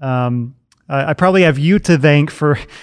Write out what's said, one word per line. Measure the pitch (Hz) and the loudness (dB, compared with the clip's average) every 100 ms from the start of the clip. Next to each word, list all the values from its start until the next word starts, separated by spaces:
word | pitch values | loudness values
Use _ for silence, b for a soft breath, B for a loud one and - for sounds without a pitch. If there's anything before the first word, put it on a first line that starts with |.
Um, | 135 127 123 123 120 - _ _ _ | -6 -4 -2 -4 -6 -12 _ _ _
I, | 139 139 | -6 -4
I | |
probably | 151 180 190 | 0 0 2
have | 170 135 | 2 2
you | 156 202 | 2 0
to | - 165 | 2 2
thank | 147 147 147 | 4 2 0
for, | - 151 143 - B | -2 -2 -2 -6 B